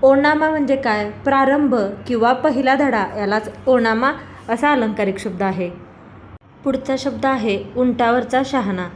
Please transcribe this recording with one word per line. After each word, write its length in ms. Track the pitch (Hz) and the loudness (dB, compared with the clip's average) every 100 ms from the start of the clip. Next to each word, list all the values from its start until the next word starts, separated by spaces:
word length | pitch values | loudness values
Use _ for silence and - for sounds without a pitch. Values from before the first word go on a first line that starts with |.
ओनामा 460 | 262 269 294 302 311 | 6 6 4 2 2
म्हणजे 260 | 311 269 269 | 0 0 0
काय? 340 | 254 214 208 208 277 | 0 -2 -2 -4 0
प्रारंभ 500 | 277 269 285 285 233 202 202 - | 2 4 2 2 2 0 -6 -4
किंवा 260 | 240 226 | 0 2
पहिला 420 | 254 - 240 262 262 | 2 0 0 0 2
धडा, 300 | 285 226 196 208 | 2 0 -2 -4
यालाच 340 | 202 214 220 - - | -2 -2 -4 -8 2
ओनामा 440 | 254 226 220 262 302 - - - | 2 4 2 0 -2 -10 -18 -6
असा 220 | 226 294 | 0 2
अलंकारिक 460 | 285 226 208 202 196 | 2 0 0 -2 -2
शब्द 260 | 226 180 | -6 -4
आहे. 260 | 196 185 175 175 - - - - - - - - | -2 -2 -6 -8 -20 -20 -20 -20 -20 -20 -20 -8
पुढचा 320 | 285 262 269 262 | -4 -4 -4 -4
शब्द 280 | 277 226 269 | -4 -4 -2
आहे 380 | 269 220 196 202 240 | 0 0 -2 -4 -2
उंटावरचा 640 | 254 240 240 240 240 254 262 | 0 2 2 2 0 -2 0
शहाणा. 420 | 269 202 185 175 | -2 -2 -4 -6